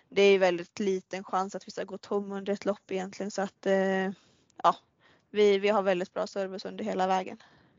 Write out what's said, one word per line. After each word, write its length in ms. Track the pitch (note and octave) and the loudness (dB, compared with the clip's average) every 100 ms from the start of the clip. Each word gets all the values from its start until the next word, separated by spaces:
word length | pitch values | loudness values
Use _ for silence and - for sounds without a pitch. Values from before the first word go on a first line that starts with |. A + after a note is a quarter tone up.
| _ | _
det 140 | G3 | 4
är 160 | G3+ G3 | 6 6
väldigt 400 | F#3 F3 F3 - | 4 2 -4 -4
liten 460 | G3 F#3 - F#3 | -2 -2 -4 -10
chans 300 | - F#3 G3 | -4 -4 -4
att 120 | F#3+ - | -8 -12
vi 40 | |
ska 140 | - | -10
gå 140 | G3 F#3+ | -10 -10
tom 340 | - G#3 G3 | -6 -4 -4
under 200 | G3 G3 | -6 -6
ett 120 | G3+ | -4
lopp 260 | G3 G3+ - | -4 -4 -6
egentligen. 400 | F#3+ F#3+ - G3 | -8 -6 -8 -8
Så 120 | - | -6
att, 240 | F#3+ - G3 | -6 -4 0
eh, 440 | F#3+ F#3+ F#3+ F#3+ F#3+ _ _ _ - | 2 2 0 -2 -6 _ _ _ 0
ja, 140 | F3 F3+ _ _ _ _ _ | 0 0 _ _ _ _ _
vi, 280 | G3+ G#3 G3 | 2 4 4
vi 100 | G3+ | 2
har 140 | G#3+ | 2
väldigt 300 | F#3+ F3+ F#3+ | 2 0 -2
bra 140 | F3+ G3 | -6 -6
service 380 | G3+ F#3+ F#3+ | -6 -6 -8
under 200 | F#3+ F#3+ | -10 -8
hela 220 | G#3+ F#3+ F#3 | -4 -2 0
vägen. 300 | F#3+ G3 A3+ _ _ _ | 0 -2 -12 _ _ _